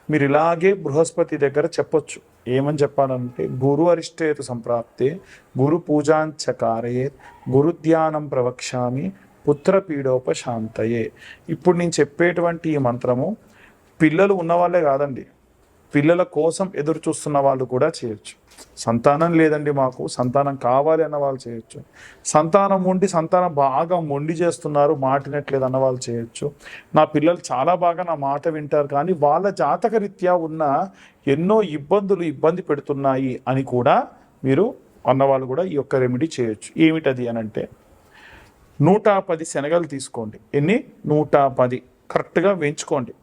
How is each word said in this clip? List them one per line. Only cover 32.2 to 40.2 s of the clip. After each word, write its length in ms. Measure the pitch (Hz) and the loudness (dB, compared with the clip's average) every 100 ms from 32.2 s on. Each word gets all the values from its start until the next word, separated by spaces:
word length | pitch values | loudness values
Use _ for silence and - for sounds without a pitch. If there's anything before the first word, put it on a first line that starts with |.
ఇబ్బంది 400 | 170 131 151 180 | -2 0 0 0
పెడుతున్నాయి" 800 | 185 143 - 139 139 131 131 120 - | -2 -4 -4 -2 0 0 -2 -4 -2
అని 140 | 135 | -2
కూడా 440 | 135 123 127 202 311 - _ _ | 0 0 4 2 0 -10 _ _
మీరు 300 | 131 135 226 - _ _ - | 0 2 0 -2 _ _ 0
అన్నవాళ్ళు 380 | 131 139 135 131 | 2 2 2 -2
కూడా 160 | 135 | -4
ఈ 120 | 185 | -4
యొక్క 220 | 147 - 135 | -4 -2 0
రెమెడీ 320 | 127 123 160 - | 0 -2 -4 -4
చేయొచ్చు. 420 | 120 107 - - | -4 -6 -6 2
ఏమిటది 460 | 160 160 160 123 120 | 2 2 -2 -2 -4
అని 100 | 117 | -4
అంటే, 300 | 110 - - - _ _ _ - - - - _ _ - | -6 -6 -8 -12 _ _ _ -20 -20 -20 -20 _ _ 0
నూట 260 | 151 208 208 | 4 4 4
పది 360 | 196 190 160 | 0 0 -6
శనగలు 400 | 165 151 143 175 | -6 -6 0 0
తీసుకోండి. 540 | 160 139 - 120 | -2 -10 -12 -10